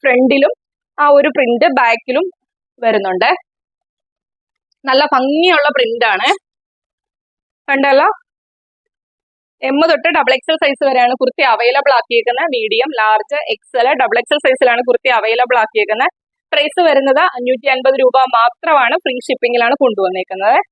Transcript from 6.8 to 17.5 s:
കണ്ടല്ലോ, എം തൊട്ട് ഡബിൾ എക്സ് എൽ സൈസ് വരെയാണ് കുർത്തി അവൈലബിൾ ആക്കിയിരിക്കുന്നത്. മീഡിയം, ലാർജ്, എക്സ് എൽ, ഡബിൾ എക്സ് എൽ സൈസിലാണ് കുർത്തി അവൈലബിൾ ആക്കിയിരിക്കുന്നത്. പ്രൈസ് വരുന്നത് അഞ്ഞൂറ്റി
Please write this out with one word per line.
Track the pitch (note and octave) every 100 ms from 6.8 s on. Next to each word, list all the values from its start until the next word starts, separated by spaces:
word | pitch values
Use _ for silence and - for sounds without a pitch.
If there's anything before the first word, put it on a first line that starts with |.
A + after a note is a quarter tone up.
| _ _ _ _ _ _ _ _ -
കണ്ടല്ലോ, | C#4 C#4 C4+ E4+ - _ _ _ _ _ _ _ _ _ _ _ _ _ _ C4
എം | C#4 E4
തൊട്ട് | D#4 E4 E4+
ഡബിൾ | B3+ C4
എക്സ് | -
എൽ | D#4+
സൈസ് | D4+ C4+ C#4
വരെയാണ് | B3+ B3 B3+
കുർത്തി | B3+ - C4+
അവൈലബിൾ | A3+ A#3+ C4+ C#4 B3+
ആക്കിയിരിക്കുന്നത്. | - A#3 A3 B3 E4 B3+
മീഡിയം, | A3 A3 C4+ C4
ലാർജ്, | G#3+ A3 - C#4+ -
എക്സ് | G#3+ _ B3+
എൽ, | A#3+ C#4+
ഡബിൾ | B3 C#4
എക്സ് | A#3 D4+
എൽ | C#4+
സൈസിലാണ് | C4 B3+ A#3 B3
കുർത്തി | A#3 C4 A#3+
അവൈലബിൾ | G#3 A#3 B3 A#3+
ആക്കിയിരിക്കുന്നത്. | A3 A3 G#3 G#3+ C4+ _ _ _ _
പ്രൈസ് | D4 D4 D4+ E4+
വരുന്നത് | C4+ C#4 C#4 F4+ B3+
അഞ്ഞൂറ്റി | B3